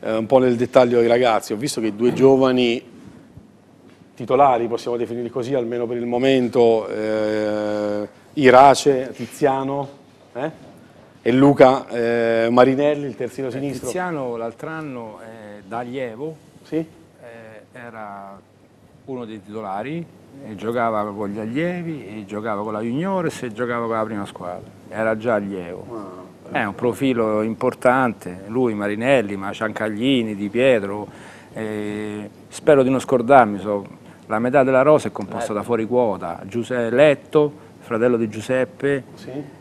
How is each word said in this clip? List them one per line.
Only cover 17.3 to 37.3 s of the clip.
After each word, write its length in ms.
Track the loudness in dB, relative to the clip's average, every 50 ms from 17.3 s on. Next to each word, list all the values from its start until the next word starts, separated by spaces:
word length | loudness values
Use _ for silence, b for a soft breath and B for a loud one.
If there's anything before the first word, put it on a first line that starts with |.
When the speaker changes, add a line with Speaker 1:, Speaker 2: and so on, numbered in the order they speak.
| -20 -20 -20 -20 -20 -20 -20 _ _
Speaker 2:
era 680 | -18 -18 -16 -16 -14 -14 -14 -14 -16 -16 -18 -20 -20 -20 _ _ _ _ _ _ _ _ _ _ _ _
uno 200 | -14 -12 -12 -12
dei 160 | -12 -14 -16 -16
titolari, 640 | -14 -12 -10 -10 -8 -8 -8 -8 -8 -8 -10 -10 -12 -18 -20 -20 -20 -20 -20 -16 -16
e 80 | -14
giocava 560 | -8 -6 -4 -2 -2 -2 0 0 -2 -4 -4
con 160 | -6 -6 -6 -6
gli 100 | -6 -6
allievi, 680 | -8 -6 -4 -4 -4 -4 -4 -6 -8 -8 -10 -10 -12 -14
e 180 | -14 -14 -12
giocava 380 | -10 -10 -8 -6 -6 -6 -4 -4
con 80 | -6
la 80 | -6 -6
Juniores 640 | -4 -4 -4 -4 -4 -2 -2 -2 -4 -4 -6 -6 -10
e 80 | -10
giocava 340 | -6 -6 -6 -4 -4 -4 -4 -4
con 80 | -2
la 80 | -2 -4
prima 220 | -4 -6 -8 -8
squadra, 360 | -10 -12 -12 -10 -10 -10 -12 -14 -18 -20 -20 -20 -14
era 300 | -6 -2 -2 -2 -2 -2
già 160 | -2 0 0
allievo. 520 | 0 -2 -4 -8 -8 -10 -10 -12 -14 -14 -14 -14 -14 -14 -14 -16 -18 -18 -20 -20 -20 -18 -8
Speaker 1:
Ah. 60 | -4 -4
Speaker 2:
È 40 | -4
un 120 | -4 -4
profilo 680 | -2 -2 -2 -2 0 -2 -2 0 0 0 0 0 0
importante, 1000 | -2 -2 -4 -2 -2 -2 -2 2 2 2 4 4 2 0 -2 -4 -10 -14 -14 -12 -12 -6
lui, 260 | -2 0 0 0 0
Marinelli, 640 | -2 -4 -4 -4 -2 2 2 2 2 2 0 -4
ma 160 | -6 -8 -8
Ciancaglini, 840 | -6 -4 -6 -6 -4 -4 -6 -4 -4 -2 0 0 2 2 0 -2 -4
Di 120 | -6 -6 -4
Pietro, 580 | 0 2 4 4 4 2 0 -4 -8 -8 -10 -12 B B B B B B B B B
eh, 760 | -10 -8 -8 -6 -6 -6 -6 -8 -8 -8 -8 -10 -10 -12 -14 -16 -20 -20 -20
spero 340 | -20 -4 2 4 6 6 6
di 60 | 4
non 100 | 2 -2
scordarmi, 580 | 0 0 0 0 2 6 6 6 6 4 0 -6
so, 260 | -4 -4 -4 -4 -6 -10 -18 -20 -20 B B B B -6
la 120 | -4 -2
metà 240 | -2 2 2 2 2
della 200 | 4 4 4 6
rosa 260 | 6 4 4 2 -2
è 20 |
composta 280 | -8 -8 -12 -8 -6 -6 -6 -4
Speaker 3:
Letto. 60 | -4
Speaker 2:
da 100 | -6 -2
fuori 220 | -2 -2 -2 -2
quota, 540 | 0 0 0 0 0 -2 -4 -6 -8 -10 -10 -12
Giuse-, 440 | -8 -8 -8 -6 -4 -4 -4 -2 -2
Letto, 600 | 4 6 6 6 6 2 -4 0